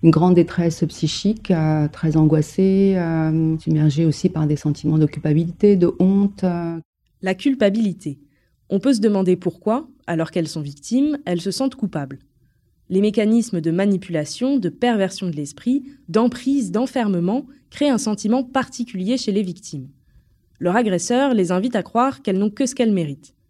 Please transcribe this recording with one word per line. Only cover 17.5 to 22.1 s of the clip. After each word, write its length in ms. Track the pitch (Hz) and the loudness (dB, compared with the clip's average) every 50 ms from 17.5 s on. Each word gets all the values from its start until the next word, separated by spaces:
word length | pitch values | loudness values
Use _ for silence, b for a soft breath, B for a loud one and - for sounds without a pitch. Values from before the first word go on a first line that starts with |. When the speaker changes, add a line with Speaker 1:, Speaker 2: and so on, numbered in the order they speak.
| B B B B | B B B B
Speaker 2:
créent 180 | - - 285 294 | -4 0 0 2
un 100 | 254 214 | 2 0
sentiment 440 | - 220 214 202 - 208 233 262 | 0 -2 -4 -2 0 0 0 0
particulier 760 | 262 247 - 269 247 - - - 240 - - 185 185 196 254 | 0 -2 -4 -4 -4 -4 -8 -10 -10 -8 -6 -6 -2 -2 -2
chez 140 | 254 - - | -2 -2 -2
les 140 | 196 202 214 | -2 -2 -2
victimes. 420 | 180 170 - - - - 143 127 139 - _ _ _ _ - _ _ _ _ _ _ _ _ | -2 -6 -12 -14 -14 -12 -12 -12 -14 -20 _ _ _ _ -20 _ _ _ _ _ _ _ _
Leur 160 | - 175 180 | -2 0 2
agresseur 580 | 233 247 214 185 170 - - 240 247 277 277 | 2 2 2 0 -2 -2 0 0 2 2 2
les 200 | 254 214 185 165 | 2 2 2 2
invite 240 | 180 185 202 254 240 | 0 0 -2 -2 -2
à 80 | 208 175 | -4 -4
croire 380 | - _ 226 247 269 | -2 _ 0 0 0